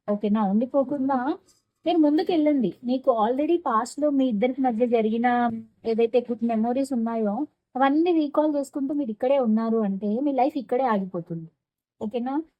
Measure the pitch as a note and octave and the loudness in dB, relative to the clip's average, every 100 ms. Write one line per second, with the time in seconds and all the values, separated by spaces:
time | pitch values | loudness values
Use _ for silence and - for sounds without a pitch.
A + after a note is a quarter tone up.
0 | - G#3 G#3 G#3+ G3+ G3+ B3+ C#4+ C4+ C#4+ | -6 -2 0 0 2 0 0 0 0 -2
1 | C4 C4 B3+ F4+ _ _ _ _ D#4+ F4 | -2 -2 -2 -6 _ _ _ _ 0 2
2 | D4 D4+ F#4+ E4+ D4+ C#4+ G3+ - A#3+ B3+ | 4 4 2 2 2 2 0 -4 -4 -2
3 | C4 A3+ G#3+ C4 D#4 F4 D4 A3 A#3+ - | 2 2 2 0 0 0 0 -2 -2 -2
4 | D4 C#4 C4 G#3 B3 C4 C4 A3+ B3 A#3 | 0 2 0 2 0 0 -2 0 2 2
5 | A3 A3+ B3 A#3+ A#3+ A3+ A3 _ A3 A3 | 2 0 0 2 0 -2 -10 _ -4 0
6 | A#3 B3 A#3+ A#3+ A#3 A3+ A#3 B3 C4+ B3+ | 2 2 0 -2 -2 0 0 0 -2 -2
7 | A3+ A3+ G#3 G#3+ D4+ _ _ B3+ C4+ D4 | -2 -2 -2 -2 -6 _ _ 0 2 4
8 | E4+ E4 D4 D4+ D4+ C#4+ C4+ D4+ C4+ D4 | 2 2 0 0 0 0 -4 -4 -4 -2
9 | C4 G#3+ B3+ C#4 A#3+ G#3+ A3+ A3+ G#3 G3 | -4 -2 0 2 2 0 0 0 0 -2
10 | G#3 A3 C#4+ C4+ C4 D4 A3+ B3 C4 G#3 | -2 -2 0 0 0 -2 -4 -2 0 0
11 | F#3+ F3+ E3 E3+ D#3+ _ _ _ _ - | -2 -8 -8 -10 -12 _ _ _ _ -12
12 | A3 A#3+ B3 C#4 D#4+ _ | -8 -6 -4 -6 -8 _